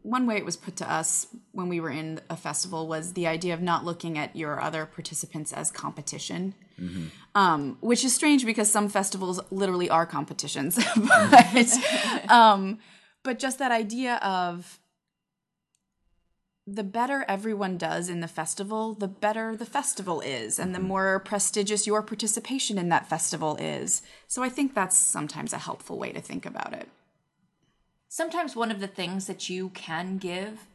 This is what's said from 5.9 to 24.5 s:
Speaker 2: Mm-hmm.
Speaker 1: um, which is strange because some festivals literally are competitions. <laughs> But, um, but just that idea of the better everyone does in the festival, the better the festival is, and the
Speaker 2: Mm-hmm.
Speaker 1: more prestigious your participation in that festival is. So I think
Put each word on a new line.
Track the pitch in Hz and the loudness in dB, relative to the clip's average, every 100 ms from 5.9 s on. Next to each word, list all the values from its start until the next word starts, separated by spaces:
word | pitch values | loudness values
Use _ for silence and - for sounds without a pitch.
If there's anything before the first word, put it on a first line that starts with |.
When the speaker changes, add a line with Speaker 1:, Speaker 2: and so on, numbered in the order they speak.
| - 143 - - 165 190 196 - - | -8 -12 -10 -8 -6 -6 -8 -20 -12
Speaker 2:
Mm-hmm. | - 180 160 - - 208 | -8 -8 -10 -12 -2 4
Speaker 1:
um, | 185 156 139 - | 6 4 0 -4
which | 226 240 | 2 2
is | 262 | 2
strange | - 311 285 | 2 6 6
because | 240 226 208 | 4 2 4
some | 214 208 | 4 2
festivals | 202 196 190 185 180 - | 0 0 -2 -2 -4 -4
literally | 190 196 180 180 | -2 0 2 4
are | 165 170 | 4 2
competitions. | 151 147 151 143 151 139 240 403 | -2 -6 -6 -6 -4 -2 0 2
<laughs> | 640 | 2
But, | 208 698 640 262 175 240 233 254 - 311 - - - | 6 6 12 10 10 6 6 4 2 0 0 -2 6
um, | 233 220 196 190 214 - - _ _ | 10 10 8 2 -4 -12 -20 _ _
but | 262 254 | -6 -4
just | 269 254 | -4 -2
that | 262 | 0
idea | 233 214 233 254 240 | 0 0 -4 -2 -2
of | 196 190 175 175 180 - _ _ _ _ _ _ _ _ _ _ _ _ _ _ _ _ _ _ - | 0 0 -2 -6 -12 -20 _ _ _ _ _ _ _ _ _ _ _ _ _ _ _ _ _ _ -12
the | 202 | -8
better | 196 220 254 277 - | -4 -2 -2 -2 -2
everyone | 196 220 208 190 180 | -4 -2 -2 -2 -2
does | 165 165 175 | -2 -2 -4
in | 175 | -6
the | 165 | -6
festival, | - 165 - 196 220 220 214 | -6 -6 -6 -4 -4 -4 -4
the | 196 | -6
better | 196 208 220 226 220 | -2 -2 0 -4 -6
the | 233 | -4
festival | 277 - - 190 165 | -4 -2 -4 -4 -4
is, | - 127 110 - | -4 -6 -4 -4
and | 185 | -4
the | 180 | -4
Speaker 2:
Mm-hmm. | 190 | -2
Speaker 1:
more | 190 190 190 | 0 2 2
prestigious | - 208 - 214 202 208 208 | 0 -2 0 0 0 0 0
your | 214 | 0
participation | 214 214 220 233 220 269 - 196 | -2 -4 -2 -2 -4 -4 -2 -2
in | 175 | 2
that | 160 - | 2 2
festival | 160 - 156 156 151 | -4 -2 -2 -4 -2
is. | - 143 190 - - - _ | -4 -4 -2 -4 -4 -20 _
So | - | -2
I | |
think | 254 | -2